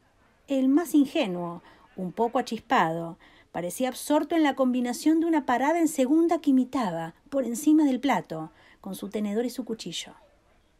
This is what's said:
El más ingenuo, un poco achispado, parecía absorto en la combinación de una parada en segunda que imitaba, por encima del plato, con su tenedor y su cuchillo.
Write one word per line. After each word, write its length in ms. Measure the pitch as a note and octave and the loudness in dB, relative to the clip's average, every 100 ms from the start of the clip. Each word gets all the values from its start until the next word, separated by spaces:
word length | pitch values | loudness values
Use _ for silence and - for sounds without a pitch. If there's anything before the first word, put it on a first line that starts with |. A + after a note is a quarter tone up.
| _ _ _ _ - | _ _ _ _ -4
El 220 | C4+ C4 | 0 4
más 260 | C#4+ E4+ | 2 4
ingenuo, 680 | D4+ C4+ E4 A3 F3 F3 F3 - - _ - | 4 4 2 -2 -2 -6 -10 -16 -20 _ -10
un 160 | F3+ | -8
poco 260 | E3 A#3 B3+ | -2 -2 0
achispado, 800 | B3 A3 - B3+ E3 E3 E3 E3 - _ _ | -4 -6 -2 0 2 -2 -8 -12 -20 _ _
parecía 360 | E3 F3 - B3+ | -10 -8 -4 -6
absorto 460 | B3 - D4+ D#4 | -4 0 0 2
en 80 | E4+ | 2
la 120 | D4+ | 2
combinación 640 | C4+ C4 B3 A#3+ B3 D4+ D#4+ | 2 0 0 -2 -2 2 2
de 60 | E4 | 2
una 180 | D#4+ | 0
parada 340 | C4 A#3+ C4+ E4+ | 0 0 2 2
en 80 | D#4+ | 2
segunda 540 | - B3+ D#4+ E4+ E4 | 2 2 4 2 0
que 100 | D#4 | 2
imitaba, 640 | C4 B3+ C#4 G#3+ E3 E3 - - | 2 2 -2 -4 -4 -8 -12 -8
por 160 | C4+ | -4
encima 400 | A#3 A#3 - D#4 | -4 -2 4 4
del 160 | D4 B3+ | 4 2
plato, 500 | C#4 G#3 D#3 D#3+ D#3+ _ - _ | 0 0 -2 -10 -12 _ -20 _
con 140 | G3 | -14
su 160 | F#3+ G3+ | -10 -8
tenedor 340 | G#3+ G#3 G#3 | -6 -4 -4
y 60 | B3 | -4
su 160 | B3 A3+ | -6 -10
cuchillo. 480 | A3+ - D#3+ - - _ _ _ _ _ | -10 -10 -12 -14 -18 _ _ _ _ _